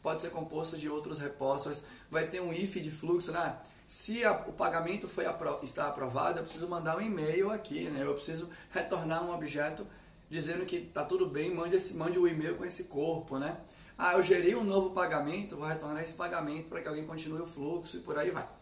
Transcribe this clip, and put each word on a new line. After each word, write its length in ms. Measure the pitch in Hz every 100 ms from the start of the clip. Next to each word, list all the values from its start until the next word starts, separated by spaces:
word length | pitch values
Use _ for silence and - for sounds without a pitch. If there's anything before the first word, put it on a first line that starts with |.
pode 180 | 156 156
ser 80 | 170
composto 480 | 165 156 156 160 165
de 100 | 151
outros 320 | 147 147 151
repositories, 640 | 143 - 135 139 151 147 - - -
vai 180 | 160 160
ter 120 | 180
um 140 | 175
if 220 | 165 190 190
de 160 | 156
fluxo, 400 | 151 165 175 170
né? 260 | 170 160 - - - -
Se 360 | - - 226
a, 80 | 226
o 220 | 190 -
pagamento 540 | - - 165 165 202 180
foi 180 | - 160
apro-, 340 | - 151 143
está 240 | 147 - 147
aprovado, 520 | 143 131 123 151 170
eu 40 |
preciso 260 | 165 156 175
mandar 280 | 175 160 165
um 40 |
e-mail 480 | 220 185 151 165 196
aqui, 400 | 214 - 147 -
né? 140 | 143
Eu 100 | 139
preciso 360 | 143 - 160 175 - -
retornar 540 | 185 180 180 160 160
um 100 | 175
objeto 520 | 170 151 143 151 156 - - - - -
dizendo 360 | 160 151 175 185
que 160 | 175
tá 220 | 165 156
tudo 240 | 147 185 175
bem, 260 | 139 165
mande 220 | 170 170 190
esse, 200 | 190 165
mande 240 | 160 180
o 80 | 175
e-mail 280 | 160 156 -
com 100 | 180
esse 180 | 170
corpo, 560 | 180 139 156 160 - 135
né? 180 | 143 170 - - - -
Ah, 160 | 175
eu 80 | 185
gerei 340 | 180 185 175 233
um 80 |
novo 260 | 214 196 185
pagamento, 680 | 185 175 156 143 180 202 139
vou 100 | 151
retornar 380 | 160 151 151
esse 120 | 165 -
pagamento 520 | 175 170 151 156 160
pra 140 | 165
que 60 | 156
alguém 180 | 151 156
continue 360 | 156 151 160
o 60 | 170
fluxo 500 | - 143 170 165 -
e 20 |
por 160 | - -
aí 120 | 147
vai. 160 | - - -